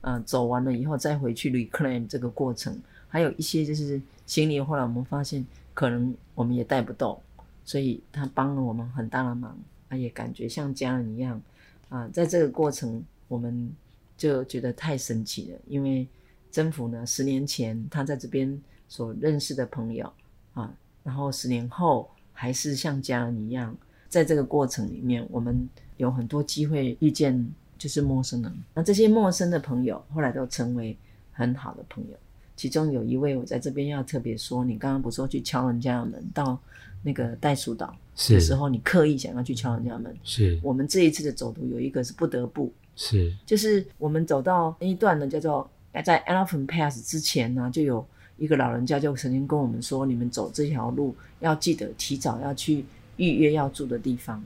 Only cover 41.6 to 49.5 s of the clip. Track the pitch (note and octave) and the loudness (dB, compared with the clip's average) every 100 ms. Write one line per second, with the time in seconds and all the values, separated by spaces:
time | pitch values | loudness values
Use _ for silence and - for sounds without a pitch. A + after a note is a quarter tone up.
41.6 | B2+ B2 C3 C3+ B2 - D#3+ B2+ A#2+ D3 | -6 -2 -2 -2 -4 0 0 0 -4 -2
42.6 | B2+ - - - - G2+ F2 F#2+ - G#3+ | -4 -6 -20 -10 0 2 2 -2 2 2
43.6 | G#3+ G#3 F#3+ - D3+ D#3 D#3+ C#3 C3 F3+ | 4 2 2 -4 0 0 2 2 4 2
44.6 | E3 D#3+ F3+ F3+ G#3+ D3+ C#3 D3+ D#3 C#3 | 2 0 -2 4 4 4 2 0 0 0
45.6 | C3+ - - - D#3 E3+ - F#3 F#3 D#3 | -2 -14 -8 -4 4 4 4 0 2 0
46.6 | C3+ E3 D3 B2+ G#2+ D#3 D3+ C#3+ A#2 B2 | 0 0 0 -2 -6 -4 0 0 0 0
47.6 | B2 C#3+ D3 A#2 - - - - D3+ D3+ | 0 2 2 0 -4 -18 -20 -6 2 4
48.6 | B2 A#2 B2+ C#3+ D3 C3+ C3 C3 C#3 | 4 2 2 2 2 0 0 0 2